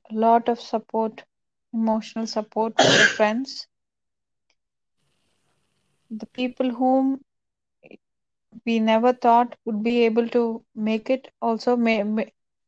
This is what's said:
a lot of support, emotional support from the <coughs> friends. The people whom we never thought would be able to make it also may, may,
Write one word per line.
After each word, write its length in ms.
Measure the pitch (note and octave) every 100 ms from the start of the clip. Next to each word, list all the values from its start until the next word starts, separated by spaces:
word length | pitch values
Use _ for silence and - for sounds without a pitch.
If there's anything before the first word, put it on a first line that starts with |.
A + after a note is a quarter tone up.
| -
a 40 |
lot 340 | A3 A3+ A#3 A#3
of 120 | A#3
support, 640 | - A3+ - A3+ A3 A3 - _ _ _ _
emotional 540 | A3+ A3 A3 G#3+ A3+ A3+
support 520 | A3 G#3+ G#3+ A3+ -
from 200 | - -
the 80 | -
<coughs> 100 | -
friends. 500 | G#3+ A3+ C4+ - - _ _ _ _ _ _ _ _ _ _ _ _ _ _ _ _ _ _ _ _ _ _ _ -
The 160 | G#3+ A3
people 440 | - B3+ - B3+
whom 500 | A#3 B3+ C4 C4+ C4+ _ _ _ _ _ _ - - _ _ _ _ _ -
we 140 | A#3+ A3+
never 340 | A3 A3 A#3+
thought 440 | B3 A#3+ A#3 A#3+ -
would 180 | - G#3
be 220 | A3+ A#3+
able 240 | A#3 A3+ A#3
to 360 | A#3+ A#3 A3+ _
make 360 | - G#3+ A3 A3
it 180 | C4 - -
also 360 | A#3 A3 - B3
may, 260 | A3+ A3
may, 300 | G#3 G#3+ - _ _ _